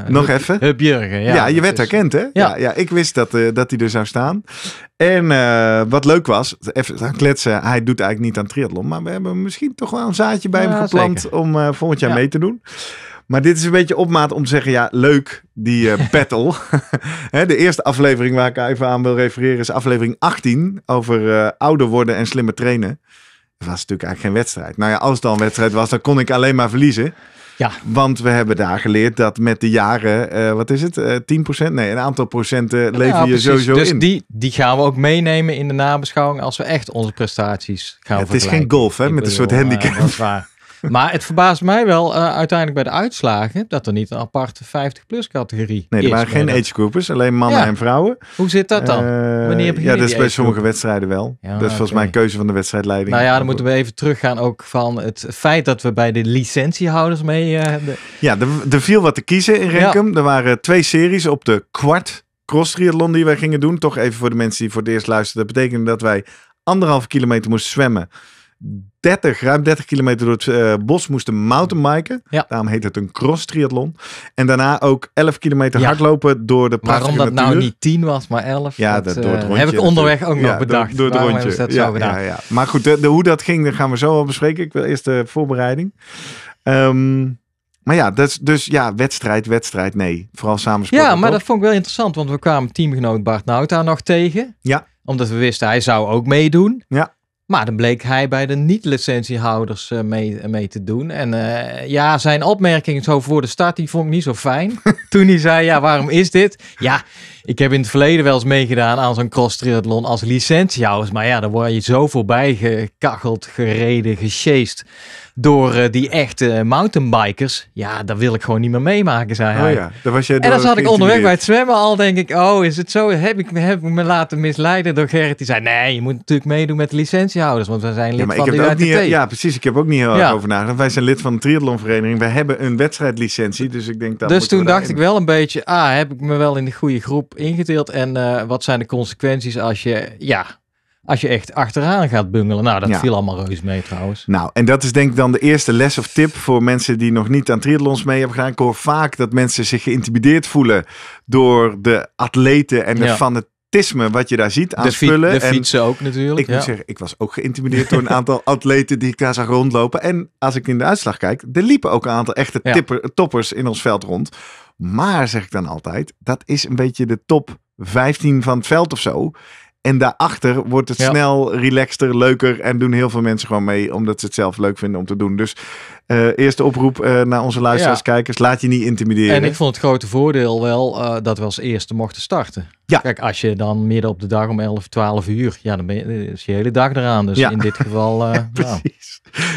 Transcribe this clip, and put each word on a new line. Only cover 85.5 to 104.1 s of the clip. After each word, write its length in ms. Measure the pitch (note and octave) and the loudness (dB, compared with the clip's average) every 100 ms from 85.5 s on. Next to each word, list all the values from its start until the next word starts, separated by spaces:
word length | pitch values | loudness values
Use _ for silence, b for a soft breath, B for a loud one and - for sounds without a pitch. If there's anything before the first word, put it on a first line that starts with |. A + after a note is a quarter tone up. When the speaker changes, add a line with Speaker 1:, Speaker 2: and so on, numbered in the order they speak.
| B2+ B2 C3+ F#3 - B B B B B B | -2 -2 -2 -6 -10 B B B B B B
Speaker 1:
Ehm, 580 | - C3+ C3 C3 C3+ C3+ C3 B2 _ _ _ _ | 0 4 4 4 2 0 -2 -6 _ _ _ _
maar 120 | - E3 | 0 2
ja, 160 | G#2+ | 2
dat 160 | G2+ C#3 | 2 0
is, 100 | - | 0
dus 240 | C3+ D3+ - | 0 0 0
ja, 300 | D3 A#2+ G#2 | 0 0 0
wedstrijd, 500 | C3+ - G#2 G#2+ A2 | -2 -2 -2 -2 0
wedstrijd, 500 | A2+ - G2 F#2+ G2+ | -2 -2 -4 -4 -2
nee. 340 | F2+ E2+ G2 | -2 -4 -8
Vooral 240 | - G#2+ G#2 | -8 -4 -2
samen 280 | - G#2 G2+ | 0 -2 0
sporten, 220 | C#4+ D4+ | 2 4
Speaker 2:
Ja, 80 | F3 | 4
maar 140 | A3 | 2
Speaker 1:
toch? 80 | G#3+ | 0
Speaker 2:
dat 100 | - | 0
vond 100 | A3+ | 0
ik 40 | G#3 | 2
wel 80 | |
interessant, 420 | G3+ F3+ - A3 D#3 | 0 -2 -4 -4 -2
want 140 | C#3+ | -4
we 100 | C#3+ | -2
kwamen 320 | E3+ D3 B2 | 0 0 -2
teamgenoot 520 | - D#3+ C3 A#2+ A2 | -2 -2 0 -2 -2
Bart 220 | G#2+ A2 A2 | -2 -4 -2
Nauta 360 | A#2+ D3+ E3+ | -2 0 0
nog 200 | E3 D#3+ | 0 -2
tegen. 540 | - E3+ F3 E3+ B3+ - | 0 0 2 -2 -6 -6
Speaker 1:
Ja. 260 | C3 C#3+ - _ - | -2 -2 -4 _ -8
Speaker 2:
Omdat 240 | C3 A#2 | -4 -2
we 60 | A2+ | 0
wisten, 320 | B2 - A2 | 0 0 0
hij 140 | A#2+ | 0
zou 260 | A#2+ A2 G#2 | 2 2 2
ook 160 | A2+ A#2+ | 0 2
meedoen. 580 | C#3+ D#3 E3 G3+ B3 - | 2 4 4 2 0 -4
Speaker 1:
Ja. 260 | C3+ D#3+ _ _ _ - | -2 -2 _ _ _ -4
Speaker 2:
Maar 200 | F#3 A2 | -2 0
dan 100 | A2 | 0
bleek 260 | A#2 A#2+ | 0 0
hij 240 | B2 C3 C#3 | 0 0 0
bij 180 | C3 C3+ | -2 -2
de 100 | C#3+ | 0
niet-licentiehouders, 1400 | D3+ G#3+ D#3+ C3+ - B2 A2+ A#2+ A#2 A2+ A2 G#2+ - | 0 0 0 -2 -2 -4 -4 -4 -2 -2 -4 -6 -8
eh, 100 | A#2 | -6
mee, 460 | A2 A2 G#2+ G#2 G#2+ | -4 -4 -4 -6 -6
mee 200 | A2 G2+ | -6 -6
te 160 | G#2+ | -8
doen. 260 | F#2+ A2+ D#3 | -6 -6 -6
En, 240 | D#3 B2 | -6 -4
eh, 540 | A2+ A2 A#2 A#2+ B2 C3 | -2 -4 -4 -8 -10 -4
ja, 300 | C#3+ D3 D3+ | 0 2 2
zijn 260 | D#3 D3 | 2 0
opmerking 600 | D#3+ G#3 F#3 D#3+ D#3 C#3+ | 2 2 2 2 0 -4
zo 160 | B2+ C#3+ | 0 0
voor 220 | B2+ D3+ | 2 0
de 60 | B2 | 0
start, 280 | - F3 E3+ | 0 0 0
die 140 | D#3+ | -4
vond 160 | E3+ | -4
ik 60 | D#3 | -2